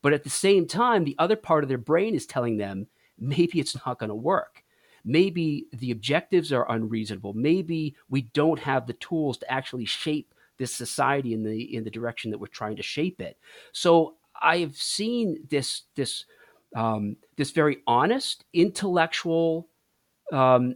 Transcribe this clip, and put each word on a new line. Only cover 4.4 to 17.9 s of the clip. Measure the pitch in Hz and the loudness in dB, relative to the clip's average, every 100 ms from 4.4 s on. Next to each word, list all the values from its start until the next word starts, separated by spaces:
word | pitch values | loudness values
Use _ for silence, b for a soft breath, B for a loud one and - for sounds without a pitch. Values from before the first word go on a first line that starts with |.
| - _ _ b b b - | -2 _ _ b b b 0
Maybe | 151 196 170 160 147 - | 2 2 2 -2 -2 -8
the | 120 123 | -8 -6
objectives | 113 113 151 - 180 156 | -4 0 -2 2 0 2
are | 131 120 | 0 0
unreasonable. | 113 113 113 107 98 101 | -2 -2 -4 -4 -8 -8
Maybe | 107 143 185 165 165 151 b b | -2 2 2 0 -4 -4 b b
we | 135 | -4
don't | 113 - 156 151 | -2 0 2 2
have | 139 131 117 | 0 -2 -2
the | |
tools | 117 - 165 147 120 | -12 -6 -2 -2 -4
to | - | -4
actually | 113 - 127 110 | -4 -4 -8 -6
shape | - 160 147 - b b _ | -4 -4 -4 -6 b b _
this | 127 - | -8 -6
society | 117 - 135 143 127 | -8 -2 0 0 -2
in | 110 | -4
the, | 107 110 123 | -4 -6 -6
in | 120 110 | -6 -6
the | |
direction | 110 117 117 113 | -6 -8 -6 -8
that | 104 | -8
we're | 98 | -10
trying | - 107 110 | -8 -8 -6
to | |
shape | - - 180 - | -8 -4 -4 -4
it." | 87 - B B B | -14 -14 B B B
So | - 175 170 160 _ _ - | 0 6 6 6 _ _ 0
I | 160 175 | 2 2
have | 160 143 | -2 -4
seen | - - 220 240 214 156 - | -6 -4 -2 0 -2 -2 -2
this, | 143 131 - _ - | -2 -2 -8 _ -6
this, | 127 - - b b b _ - | -6 -6 -12 b b b _ -2
um, | 113 107 104 107 _ - | 0 0 -4 -8 _ -6
this | 139 | -2
very | 165 151 139 | 2 2 0
honest | - | 2